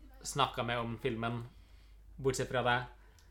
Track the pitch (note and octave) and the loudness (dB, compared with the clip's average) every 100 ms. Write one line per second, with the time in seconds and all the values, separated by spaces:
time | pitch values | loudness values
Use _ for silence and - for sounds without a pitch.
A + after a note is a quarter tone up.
0 | - - - C#3+ B2+ - A#2+ A#2+ A#2 A2+ | -16 -12 -4 2 2 2 0 0 -2 -2
1 | C3 A2+ A#2 A#2+ A#2+ - - - - - | -2 0 -2 -2 -6 -14 -20 -20 -20 -20
2 | - - C3 C3 B2+ B2+ A#2+ B2 B2+ - | -18 -2 0 2 0 2 4 4 2 -12
3 | - - - | -20 -20 -20